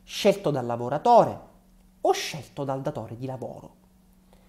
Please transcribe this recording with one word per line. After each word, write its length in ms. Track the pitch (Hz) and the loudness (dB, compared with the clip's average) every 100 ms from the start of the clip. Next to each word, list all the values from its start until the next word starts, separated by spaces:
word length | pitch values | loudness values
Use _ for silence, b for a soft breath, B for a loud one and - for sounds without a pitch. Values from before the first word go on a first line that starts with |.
scelto 460 | - - 202 - 151 | -14 2 2 4 0
dal 160 | 139 120 | -2 -2
lavoratore 880 | 117 120 147 - 226 135 101 - - _ _ _ _ | -4 -4 0 6 6 6 0 -14 -20 _ _ _ _
o 100 | 349 | 0
scelto 520 | 370 - 156 - - | 0 -2 -10 -12 -8
dal 200 | 135 135 | -6 -4
datore 320 | 127 - 110 117 | -4 -8 -10 -10
di 100 | 127 | -10
lavoro. 500 | 127 117 - - - _ _ _ _ _ b | -10 -10 -12 -18 -20 _ _ _ _ _ b